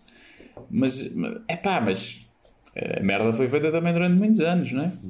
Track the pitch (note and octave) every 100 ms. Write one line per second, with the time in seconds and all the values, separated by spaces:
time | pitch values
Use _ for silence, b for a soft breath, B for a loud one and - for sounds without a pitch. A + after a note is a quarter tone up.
0 | B B B B B B - A2+ C3 B2+
1 | - - - - - E3+ G3+ F3+ G#2+ G3
2 | - - - _ _ _ - - - -
3 | F#2+ G2 A2 A2+ B2+ D3 D#3 E3 E3+ E3+
4 | F3+ F3+ G#3+ A3 D#3+ F3+ B2+ B2+ E3+ -
5 | G2